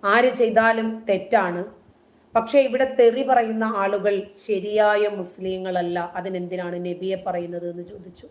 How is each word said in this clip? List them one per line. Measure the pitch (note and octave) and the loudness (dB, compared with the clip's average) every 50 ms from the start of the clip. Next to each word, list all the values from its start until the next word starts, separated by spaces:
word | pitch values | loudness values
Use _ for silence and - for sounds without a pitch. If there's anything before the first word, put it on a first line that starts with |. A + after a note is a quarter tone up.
| - G3+ G3+ | 2 4 4
ആര് | A#3 A#3+ B3+ B3 B3+ | 6 4 4 4 2
ചെയ്താലും | B3 A3 A3 A#3 A3 A3+ A3+ A3+ A3 A3 A3 - - - | 0 4 4 4 4 4 2 2 0 -4 -6 -6 -2 -2
തെറ്റാണ്, | G3+ F#3 - - - A3 F#3+ F3+ F3 F3 F#3 G#3+ - - _ _ _ _ _ _ _ _ _ _ _ | -2 -2 -2 2 2 2 2 2 -2 -6 -8 -10 -12 -20 _ _ _ _ _ _ _ _ _ _ _
പക്ഷേ | A3+ A3 A3 - C#4+ C4+ B3+ | -2 -2 4 4 4 4 4
ഇവിടെ | A3+ C4 C4 C4 - - | 2 0 0 0 4 4
തെറി | A#3+ A#3 A3+ B3+ C4+ C4 | 4 6 6 2 0 2
പറയുന്ന | C4 B3 A#3 A3 A3 A3 A3 A3 A3 G3+ G3 | 2 2 2 0 -2 -2 -2 -2 -2 0 0
ആളുകൾ | G3 G3+ G3+ G3 G#3 G3+ F#3+ F#3 - - - - | 0 0 0 0 0 0 0 -4 -8 -12 -14 -6
ശരിയായ | - G#3+ F#3+ F#3 G#3 G#3 G#3 G#3+ G#3 G#3 G#3 G#3 G#3 G#3 G3+ | -4 -4 -4 -4 -2 2 4 4 4 4 4 2 0 -2 -4
മുസ്ലിങ്ങളല്ല, | F#3 F3+ - - F#3 F#3+ F#3 F#3 F#3 F#3+ F#3 F3+ E3+ F3 F3 F3 E3+ F3 - F#3 | -8 -10 -10 -10 -6 -6 -6 -4 -4 -4 -2 -2 -2 -2 -2 -4 -4 -6 -8 -8
അതിനെന്തിനാണ് | F3+ G3 F#3+ F3+ F3 F3 F3+ F#3 F3+ F3 F3 F3 F3+ | -8 -6 -6 -6 -6 -6 -6 -6 -6 -6 -6 -6 -6
നബിയെ | F3+ F3 F3+ F#3 F#3+ F#3+ F#3 - | -6 -8 -6 -4 -6 -6 -4 -4
പറയുന്നത് | G3 F3+ F3 F3 E3+ F3 F3 F3 F3 | -4 -6 -4 -6 -6 -8 -8 -8 -8
എന്ന് | E3+ F3 F3 - - | -10 -10 -14 -14 -16
ചോദിച്ചു. | G3 F3+ F#3 F3+ - - - | -18 -18 -20 -20 -20 -20 -20